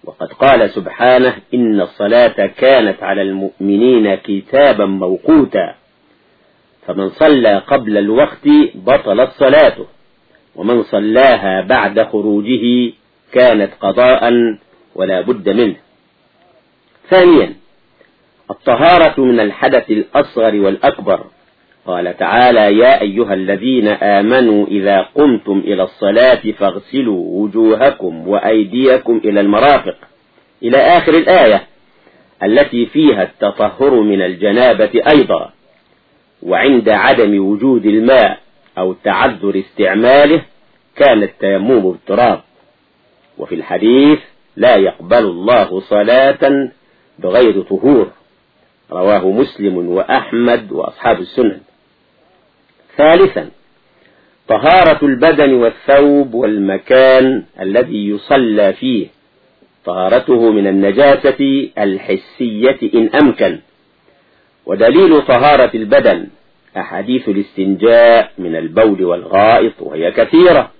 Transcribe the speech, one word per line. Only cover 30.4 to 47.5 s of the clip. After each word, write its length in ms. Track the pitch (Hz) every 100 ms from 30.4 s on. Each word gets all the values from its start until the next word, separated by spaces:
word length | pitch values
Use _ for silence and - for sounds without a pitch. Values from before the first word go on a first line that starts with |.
| _ _
إلى 140 | 117 131
آخر 360 | - 175 160
الآية 480 | 160 - 180 120 101 - _ _ _ _ _ _ _
التي 420 | 95 120 143 120 117
فيها 380 | 147 151 104
التطهر 800 | 92 _ 104 - 104 - 135 123
من 200 | 107 98
الجنابة 800 | 92 87 101 110 127 104 107 117 -
أيضا، 440 | 151 113 85 - _ _ _ _ _ _ _ _ _
وعند 460 | - 90 127 127 107
عدم 560 | 104 117 123 104 101 98
وجود 400 | 104 131 123 104
الماء 540 | 107 117 131 104 - _ _ _ -
أو 160 | 92
تعذر 680 | 92 104 95 131 104 101 95
استعماله 840 | 95 - 95 98 120 139 147 160 - _ _ _ _ -
كان 280 | 143 113
التيمم 680 | 98 _ 98 98 107 127 92
بالتراب. 500 | 87 - 104 120 90 _ _ _ _ _ _ _ _ _ -
وفي 180 | - 82
الحديث: 640 | - 90 110 127 143 151 - _ _ -
"لا 180 | 123 104
يقبل 500 | 95 - 87 117 107
الله 540 | 87 101 120 92 92
صلاة 920 | - 104 104 127 135 139 139 139 127 _ _ _ _ _
بغير 420 | 92 107 120